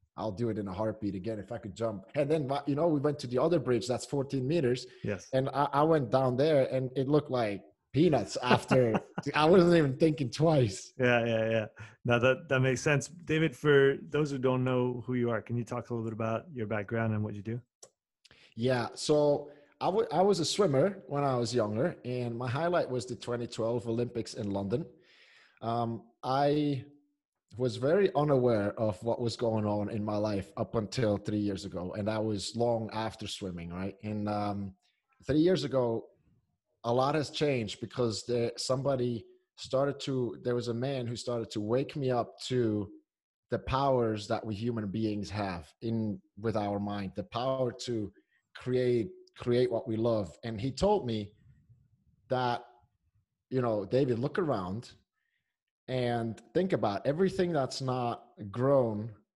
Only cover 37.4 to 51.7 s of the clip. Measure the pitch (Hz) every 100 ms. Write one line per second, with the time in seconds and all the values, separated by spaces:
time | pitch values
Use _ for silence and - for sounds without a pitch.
37.4 | 151 131 104 - 117 - 120 104 - 120
38.4 | 117 - - 131 139 131 123 117 - _
39.4 | _ - - 131 143 139 - 131 117 -
40.4 | 123 120 117 117 131 135 117 120 - 120
41.4 | 110 110 107 123 151 156 131 123 113 -
42.4 | - 127 113 104 98 - _ _ _ _
43.4 | _ 117 - 135 139 127 113 107 104 110
44.4 | 110 101 120 113 104 110 110 104 95 101
45.4 | 98 85 - _ 117 113 107 98 _ -
46.4 | 110 104 101 101 101 101 95 - 95 120
47.4 | 131 131 123 117 - 113 98 - _ _
48.4 | _ - 127 127 127 120 95 - - -
49.4 | 120 120 123 113 - 110 117 110 87 -
50.4 | 117 110 131 135 196 208 123 110 104 _
51.4 | - - _